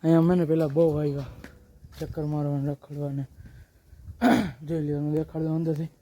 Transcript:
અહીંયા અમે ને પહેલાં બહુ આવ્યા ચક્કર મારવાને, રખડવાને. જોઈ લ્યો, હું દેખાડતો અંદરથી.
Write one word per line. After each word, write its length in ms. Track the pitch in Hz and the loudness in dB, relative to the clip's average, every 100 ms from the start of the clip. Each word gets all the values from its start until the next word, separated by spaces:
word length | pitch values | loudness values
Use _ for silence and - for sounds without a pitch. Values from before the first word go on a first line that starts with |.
અહીંયા 200 | 160 165 | 6 6
અમે 100 | 165 180 | 6 4
ને 100 | 160 | 4
પહેલાં 220 | 160 160 139 | 2 2 4
બહુ 100 | 165 | 4
આવ્યા 420 | 151 147 139 131 - - - - - - - | 4 -2 -2 -8 -14 -20 -20 -20 -20 -20 -12
ચક્કર 260 | 156 - 151 | -10 -6 -4
મારવાને, 400 | 151 143 143 139 | -2 -2 -2 -2
રખડવાને. 520 | 143 - 143 143 139 135 - - - - _ _ - - - 240 247 196 - 151 | -6 -8 -8 -6 -6 -8 -12 -20 -20 -20 _ _ -20 -20 -2 2 2 0 -6 -6
જોઈ 160 | 165 147 | -4 -2
લ્યો, 120 | 147 | -2
હું 80 | 151 151 | 0 -2
દેખાડતો 340 | 156 160 160 160 | -2 -4 -2 -2
અંદરથી. 340 | 165 151 160 _ | 0 -2 -4 _